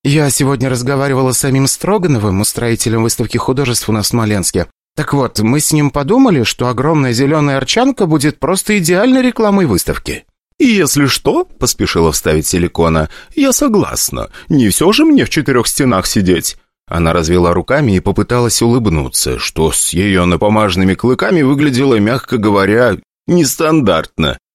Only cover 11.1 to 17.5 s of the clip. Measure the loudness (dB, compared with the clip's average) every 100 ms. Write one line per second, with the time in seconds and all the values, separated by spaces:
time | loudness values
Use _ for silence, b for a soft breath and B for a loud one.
11.1 | 0 -2 -2 -4 -4 -4 -2 -2 2 2
12.1 | 0 0 0 0 -2 -2 0 0 0 -2
13.1 | B B -2 0 2 0 0 -2 -4 -6
14.1 | -6 -10 B B 2 2 2 2 4 4
15.1 | 4 2 -2 0 0 0 0 0 0 0
16.1 | 0 2 0 -2 -10 _ _ -8 -2 0
17.1 | 0 0 2 2